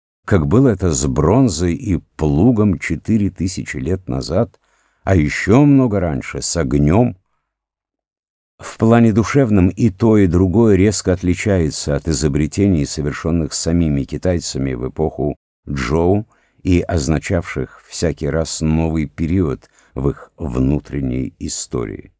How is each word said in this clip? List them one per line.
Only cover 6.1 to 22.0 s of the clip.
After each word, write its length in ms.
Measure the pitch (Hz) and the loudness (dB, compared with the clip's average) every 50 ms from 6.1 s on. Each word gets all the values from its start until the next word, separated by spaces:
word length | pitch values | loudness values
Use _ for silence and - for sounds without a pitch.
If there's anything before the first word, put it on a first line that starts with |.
| 71 64 58 - - 67 | -2 -4 -6 -8 -10 -8
с 160 | 65 - - 85 | -8 -4 -2 -2
огнем. 600 | 78 64 67 71 71 73 85 110 123 117 98 - _ _ _ _ _ _ _ _ _ _ _ _ _ _ _ _ _ _ _ _ _ _ _ _ _ _ _ - | -2 0 2 2 2 4 4 4 2 2 -2 -6 _ _ _ _ _ _ _ _ _ _ _ _ _ _ _ _ _ _ _ _ _ _ _ _ _ _ _ -20
В 200 | - - - - | -18 -16 -6 0
плане 340 | 107 113 117 117 117 113 | 2 4 4 6 4 4
душевном 560 | 101 107 104 - - 143 135 123 110 101 90 92 | 4 2 0 0 2 0 2 2 4 4 2 2
и 220 | 85 - 123 110 | 2 0 0 0
то, 280 | 95 - 117 113 110 107 | 0 2 2 4 4 4
и 100 | 98 87 | 4 4
другое 500 | 80 87 98 90 85 110 117 110 101 90 | 4 2 2 2 4 4 4 4 4 4
резко 340 | 95 107 98 - - 92 | 4 2 0 0 -2 -2
отличается 840 | 92 90 - 90 87 - - 107 98 90 80 73 - - - - 71 | -2 0 0 -2 -2 0 0 0 0 2 0 0 -2 -4 -4 -4 -4
от 120 | 69 - 82 | -2 -2 -2
изобретений, 800 | 78 71 76 76 71 73 76 76 - 98 101 101 92 78 71 | -2 0 0 0 0 0 -2 -2 0 0 2 2 2 2 0
совершенных 680 | - - 78 71 73 65 - - 80 80 85 80 71 - | -2 -4 -6 -6 -6 -6 -6 -4 -2 -2 -2 -2 -4 -6
самими 520 | - - 82 82 85 85 78 73 69 67 | -6 -4 0 0 2 2 0 0 -2 -4
китайцами 680 | - 76 71 - 90 87 82 76 - - 65 67 67 65 | -4 -6 -6 -2 -2 -2 -2 -4 -6 -6 -6 -4 -4 -6
в 160 | 58 62 65 | -6 -8 -8
эпоху 460 | - - 78 76 - - 67 73 65 - _ _ _ _ _ - | -4 -4 -4 -4 -4 -4 -6 -6 -6 -8 _ _ _ _ _ -10
Чжоу 580 | 73 69 64 60 73 82 85 90 98 104 107 - _ _ _ _ _ _ - | -8 -6 -4 -2 0 0 2 2 2 0 -2 -6 _ _ _ _ _ _ -2
и 160 | 92 90 87 | 0 0 2
означавших 1040 | 82 - - 85 67 71 78 71 - - 98 87 82 - - 76 65 - - - _ | 2 0 -2 -2 0 0 -2 -2 -2 -2 -4 -4 -4 -4 -6 -8 -8 -8 -10 -18 _
всякий 440 | - - - - 82 71 - 78 71 | -16 -8 -4 -4 -4 -2 -4 -4 -4
раз 320 | 69 82 80 - - - | -2 -2 -4 -4 -6 -4
новый 460 | 80 78 78 80 80 82 80 80 76 71 | -2 0 0 0 0 0 -2 -2 -4 -4
период 640 | - - 82 78 87 95 90 73 64 - _ _ _ _ _ _ - | -6 -6 -4 -2 0 0 0 -2 -4 -6 _ _ _ _ _ _ -8
в 160 | 65 67 69 | -4 -4 -4
их 220 | - - - - _ - | -4 -4 -10 -20 _ -12
внутренней 1000 | 85 73 58 64 65 67 73 73 - - - 71 67 64 62 65 65 - - - | -10 -6 -2 -2 0 0 0 -2 -4 -6 -8 -6 -6 -4 -4 -6 -6 -8 -10 -10
истории. 760 | 82 78 - - - - - 64 58 53 50 - | -12 -10 -10 -10 -10 -8 -8 -6 -6 -8 -10 -14